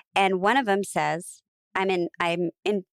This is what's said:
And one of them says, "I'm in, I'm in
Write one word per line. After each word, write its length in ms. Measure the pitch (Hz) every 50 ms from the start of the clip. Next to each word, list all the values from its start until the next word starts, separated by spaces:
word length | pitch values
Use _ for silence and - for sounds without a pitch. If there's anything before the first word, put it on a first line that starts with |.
| - _ -
And 260 | 190 196 190 190 180
one 160 | 185 202 233 277
of 80 | 262
them 180 | 208 196 196 196
says, 580 | - - 175 151 151 156 165 185 - - - _ _ _ _ _ _ -
"I'm 140 | 190 190 190
in, 180 | 190 180 170 165 _ -
I'm 300 | 175 170 170 175 175 165 - _ -
in 200 | 185 208 196 185 _